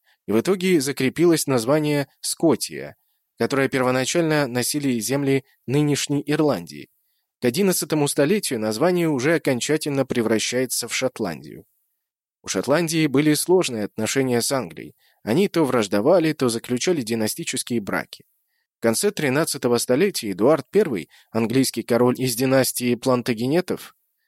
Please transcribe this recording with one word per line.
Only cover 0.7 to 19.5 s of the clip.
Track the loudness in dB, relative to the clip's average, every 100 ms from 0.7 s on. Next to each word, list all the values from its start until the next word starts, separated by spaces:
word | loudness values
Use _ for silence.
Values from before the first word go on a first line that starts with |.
| 2
закрепилось | 0 -2 -2 2 4 4 2
название | 0 2 0 2 -2 -4 _
Скотия, | -10 0 2 2 -2 -10 -14 -16 _ _ _ -4
которое | -2 0 0
первоначально | 0 0 0 0 0 2 2 0
носили | -2 -2 -2 -2 -2
земли | -2 -2 0 0 -2 _ -2
нынешней | 0 2 0 -2 -4 -2
Ирландии. | 0 2 0 -6 -16 -20 _ _ _ _ -4
К | -2
одиннадцатому | 2 0 0 -2 0 0
столетию | 2 2 2 0 -4
название | -2 0 2 2 2
уже | 2 2 2
окончательно | 0 -2 0 -2 -2 -2 0
превращается | 0 2 0 0 -2 -2 -4 -6
в | -4
Шотландию. | -4 -4 -6 -6 -12 -18 -20 _ _ _ _ _ _ _
У | -6
Шотландии | -4 0 0 0 0 2
были | 4 4
сложные | 2 2 2 2 -4
отношения | -6 -4 -2 0 0 0
с | 0
Англией. | -4 -4 -12 -18 -20 _ _
Они | -2 0 2
то | 2
враждовали, | 2 2 0 0 4 4 2
то | 0 0
заключали | 0 -4 -2 0 0
династические | -2 -2 -2 -4 -6 -6 -4 -4
браки. | -2 -6 -6 -14 _ _ _ _ _ _
В |
конце | -2 0 -2
тринадцатого | 0 0 0 -2